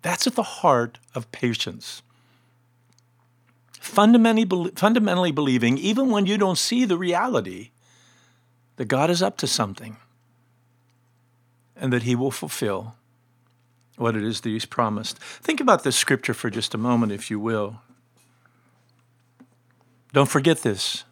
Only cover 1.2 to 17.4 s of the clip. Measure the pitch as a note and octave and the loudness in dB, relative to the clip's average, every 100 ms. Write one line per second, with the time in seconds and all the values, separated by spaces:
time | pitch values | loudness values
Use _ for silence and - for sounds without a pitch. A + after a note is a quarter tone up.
1.2 | A2+ - B2 A2 - - - - _ _ | -12 -4 -4 -2 -6 -10 -16 -18 _ _
2.2 | _ _ _ _ _ _ _ _ _ _ | _ _ _ _ _ _ _ _ _ _
3.2 | _ _ _ _ _ - - - G#3 A#3+ | _ _ _ _ _ -20 -2 4 8 8
4.2 | A3+ A3 G#3+ F#3 F3 - G3+ A#3 G#3 F3+ | 6 4 2 0 -2 0 2 4 2 2
5.2 | F3+ C#3+ C#3+ B2+ A#2 C3+ G3 A3 C4+ G#3 | 2 2 2 4 2 2 0 0 2 2
6.2 | G3 G3+ G3 F3 - A#3+ B3 F3 F3+ E3+ | 2 2 0 0 0 0 0 0 0 0
7.2 | A#3+ G3+ F#2 F#2 A2+ _ _ _ _ _ | 0 -2 -2 -10 -16 _ _ _ _ _
8.2 | _ _ _ _ _ - A#2 C3+ D#3 F3 | _ _ _ _ _ -12 -4 0 2 0
9.2 | F#3+ - - - G#2 G2 A2 G#2+ _ _ | -2 -2 -4 -2 -4 -6 -16 -20 _ _
10.2 | _ _ _ _ _ _ _ _ _ _ | _ _ _ _ _ _ _ _ _ _
11.2 | _ _ _ _ _ - C3 B2 A#2 A#2+ | _ _ _ _ _ -8 -2 -2 0 0
12.2 | C3+ - - - A2 F#2+ A2 - _ _ | -2 -4 -10 -4 -4 -4 -8 -18 _ _
13.2 | _ _ _ _ _ _ _ - A#2 A2 | _ _ _ _ _ _ _ -6 -2 -2
14.2 | G#2 A2 A#2 A2 - - A#2 G#2 A2 - | -4 -4 -6 -6 -6 -2 -2 -2 -8 -12
15.2 | - - - D#4 C4 G3 C#3 B2 - C3+ | -16 -10 -6 -2 2 2 2 0 0 0
16.2 | - A#2+ A#2 G#2+ - A2+ A#2+ A#2+ A2+ G2+ | -2 -4 -4 -4 -6 -4 0 2 0 -4
17.2 | - G#2+ | -6 -6